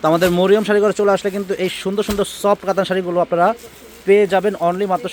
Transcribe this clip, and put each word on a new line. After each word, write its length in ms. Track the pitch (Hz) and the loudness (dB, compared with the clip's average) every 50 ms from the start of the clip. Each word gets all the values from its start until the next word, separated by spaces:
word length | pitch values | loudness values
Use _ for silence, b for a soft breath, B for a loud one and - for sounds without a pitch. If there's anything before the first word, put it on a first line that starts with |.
তো 60 | - | 2
আমাদের 240 | 156 165 170 185 180 | 0 2 2 2 2
মরিয়ম 320 | 175 175 185 190 202 214 214 | 2 2 4 4 4 2 2
শাড়ি 160 | 185 208 208 | 2 0 2
ঘরে 120 | 202 214 185 | 2 0 0
চলে 180 | - 208 202 | 0 0 0
আসলে 200 | 196 185 - 202 | 0 0 -2 -4
কিন্তু 220 | 185 202 202 180 196 | -6 -6 -6 -6 -4
এই 160 | - 185 185 | -4 -4 -4
সুন্দর 340 | - - - 190 196 208 208 | -4 -6 -6 -6 -4 -4 -4
সুন্দর 220 | - - - 196 - - - | -4 -2 -4 -4 -4 -6 -4
সফট 240 | - 202 208 - - | 0 0 0 0 0
কাতান 200 | 185 190 180 190 | -4 -2 -2 -2
শাড়িগুলো 340 | - 185 190 185 175 175 180 | -2 -2 -4 -2 -2 0 0
আপনারা 340 | 170 - 175 170 170 202 233 233 - - - - - - - - - | 0 0 2 2 2 2 0 -2 -10 -20 -20 -20 -20 -20 -20 -10 2
পেয়ে 220 | 185 196 208 208 | 4 4 4 4
যাবেন 260 | 185 190 190 180 208 202 | 4 2 0 0 0 -2
only 320 | - 170 170 175 185 208 | 0 -2 -2 0 -2 -2
মাত্র 220 | 190 185 175 - 180 | -2 -2 -2 -4 -6